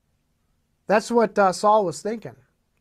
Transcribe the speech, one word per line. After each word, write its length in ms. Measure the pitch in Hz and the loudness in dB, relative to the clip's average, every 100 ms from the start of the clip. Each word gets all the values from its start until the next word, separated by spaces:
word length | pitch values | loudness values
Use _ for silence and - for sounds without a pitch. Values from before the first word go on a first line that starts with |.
| _ _ _ _ _ _ _ _ - | _ _ _ _ _ _ _ _ -2
That's 240 | 208 - | -2 0
what, 300 | 233 214 208 | 0 0 2
uh, 140 | 190 | 0
Saul 320 | 175 208 214 185 | 2 2 2 0
was 180 | 147 | -6
thinking. 320 | 202 - 131 113 _ _ _ _ | -10 -10 -14 -20 _ _ _ _